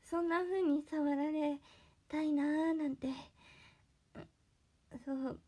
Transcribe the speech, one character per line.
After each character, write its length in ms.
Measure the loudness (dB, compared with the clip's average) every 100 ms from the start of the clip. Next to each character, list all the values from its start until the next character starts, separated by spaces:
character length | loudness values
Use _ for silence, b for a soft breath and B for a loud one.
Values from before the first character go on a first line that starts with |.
そ 200 | -2 -2
ん 80 | 2
な 100 | 0
風 240 | 0 2
に 220 | 4 2 0
触 240 | 0 0
ら 140 | 2 0
れ 300 | 0 0 -2 B B B B _
た 140 | -2
い 100 | 2
な 120 | 2
ー 300 | 2 2 2
な 140 | 2 -2
ん 80 |
て。 140 | -2 -6 -6 -12 B B B B B _ _ _ -18 -18 _ _ _ _ _ _ -12
そ 100 | -6
う。 280 | -4 -4 -6